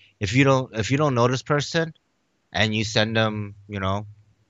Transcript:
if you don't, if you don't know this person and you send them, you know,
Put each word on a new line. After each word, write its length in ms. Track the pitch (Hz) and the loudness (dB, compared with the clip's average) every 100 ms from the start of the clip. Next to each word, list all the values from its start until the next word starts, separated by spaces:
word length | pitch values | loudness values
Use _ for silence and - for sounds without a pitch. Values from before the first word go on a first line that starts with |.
| _ _ | _ _
if 140 | 98 | -2
you 100 | 127 | 4
don't, 320 | 139 131 131 110 | 4 4 0 -4
if 140 | 107 | -2
you 60 | 139 | 0
don't 180 | 151 | 2
know 140 | 120 123 | 2 2
this 140 | 131 | 0
person 520 | - 147 - 170 165 - _ _ _ _ _ | -2 -2 -2 -4 -4 -8 _ _ _ _ _
and 220 | 87 110 | -2 -2
you 80 | 110 | 0
send 320 | 107 110 110 113 | 0 0 0 2
them, 380 | 110 104 101 101 - | 0 -2 -8 -12 -10
you 100 | 101 | -4
know, 280 | 95 101 104 - _ _ _ | -2 -4 -6 -18 _ _ _